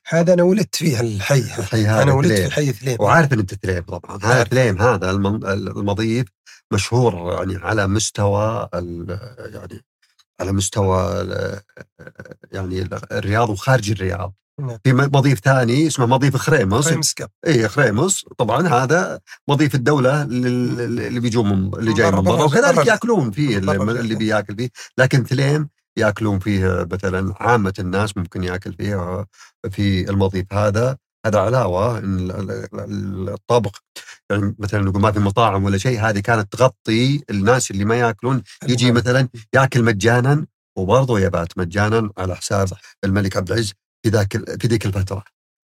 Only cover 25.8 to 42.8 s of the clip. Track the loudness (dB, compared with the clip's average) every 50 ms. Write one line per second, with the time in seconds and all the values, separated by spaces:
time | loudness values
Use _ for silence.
25.8 | _ _ -4 0 0 0 0 0 -2 -2 -2 0 0 0 0 2 2 0 0 -2
26.8 | -4 -4 -6 -4 -4 -2 -2 -2 -2 -4 -4 -2 0 2 2 2 2 0 -4 -4
27.8 | -4 -2 -2 -2 -2 -2 -4 -6 -8 -6 -6 -6 -4 -4 -6 -6 -8 -10 -10 -8
28.8 | -6 -4 -4 -4 -4 -6 -6 -8 -8 -10 _ -20 -20 -20 _ _ -12 -8 -4 -2
29.8 | 0 0 0 0 0 0 0 0 0 0 0 -4 -6 -4 -2 0 0 0 0 0
30.8 | 0 -2 -2 -6 _ _ _ _ -2 0 2 2 2 2 2 2 2 2 0 0
31.8 | 0 0 -2 -2 -2 -2 -2 -2 -2 -4 -6 -6 -8 -8 -8 -10 -10 -12 -12 -12
32.8 | -10 -8 -8 -8 -6 -6 -6 -6 -6 -6 -8 -6 _ 0 0 2 0 -2 -6 -10
33.8 | _ _ -20 -20 -20 -20 -20 -12 _ -4 -2 0 0 -2 -2 -4 -4 -2 -2 0
34.8 | 0 0 2 2 2 2 2 2 0 0 2 2 2 2 2 0 0 0 0 0
35.8 | 0 0 0 0 0 0 0 -2 0 0 0 0 -2 -2 0 2 2 2 2 _
36.8 | -4 0 0 2 2 2 0 -2 -4 -4 -2 0 2 4 4 2 0 -2 -4 -2
37.8 | 0 0 2 2 2 0 0 -2 -2 -2 -2 -2 -4 -8 -16 -6 -2 -2 0 2
38.8 | 4 4 4 4 2 2 2 2 0 0 -4 -12 -6 _ 2 2 2 4 2 2
39.8 | 2 2 2 2 2 2 4 4 4 2 2 2 0 -6 _ _ _ _ -8 -4
40.8 | 0 2 4 4 4 2 2 2 2 2 0 -2 -4 -4 -4 -4 -4 -2 0 0
41.8 | 0 2 2 0 0 -2 -4 -6 -6 -6 -6 -6 -6 -4 -2 -2 -2 -2 -4 -10